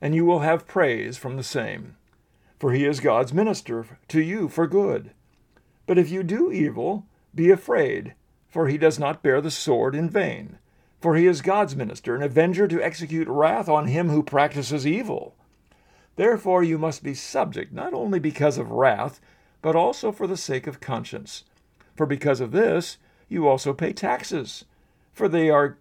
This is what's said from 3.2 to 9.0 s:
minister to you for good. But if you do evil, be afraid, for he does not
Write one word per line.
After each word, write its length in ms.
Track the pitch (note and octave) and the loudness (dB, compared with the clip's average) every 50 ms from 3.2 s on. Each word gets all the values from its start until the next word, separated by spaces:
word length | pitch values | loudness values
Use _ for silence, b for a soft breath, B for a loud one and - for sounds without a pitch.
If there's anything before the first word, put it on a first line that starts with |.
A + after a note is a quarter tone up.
| C3 A#2+ C#3 | 2 0 0
minister 520 | F3+ G#3+ A3 F#3 - - - A#2 A2+ A2+ G#2+ - - _ | 0 0 0 0 -4 -6 -8 -8 -8 -8 -10 -16 -20 _
to 140 | - D#3 D#3+ | -2 0 0
you 260 | D#3 E3 G3 A3 F3+ | 0 0 -2 -4 -4
for 180 | C#3+ - D#3+ E3+ | -4 -2 -2 0
good. 460 | D#3 E3+ G3 G3+ G3 B2 A2 G#2+ - - _ _ _ _ _ _ _ _ _ _ _ _ _ _ | 2 2 2 2 2 -2 -4 -6 -12 -20 _ _ _ _ _ _ _ _ _ _ _ _ _ _
But 120 | - F#3 | 2 4
if 120 | F3+ E3+ D3 | 4 4 2
you 140 | F3 F#3+ F#3+ | 0 -4 -4
do 280 | E3 G3+ A#3 F4 F#4+ | -2 0 0 0 0
evil, 540 | - - D3+ C#3+ A2 A#2 A#2+ E3 G3+ G#3 - _ _ _ _ _ - | 0 0 -2 -2 -2 -4 -4 -4 -4 -6 -8 _ _ _ _ _ -4
be 160 | D#3+ E3 F3 | 2 6 6
afraid, 640 | F#3+ F3+ - - A#3+ G3+ D3 B2 G2+ - - B2+ - _ _ _ _ _ _ | 6 6 4 0 0 0 2 0 -2 -4 -8 -10 -16 _ _ _ _ _ _
for 200 | _ - E3+ D#3+ | _ -4 -2 -2
he 100 | C3+ D3 | 0 0
does 200 | D3+ D#3+ D#3+ - | 2 2 2 2
not 240 | D3+ | 2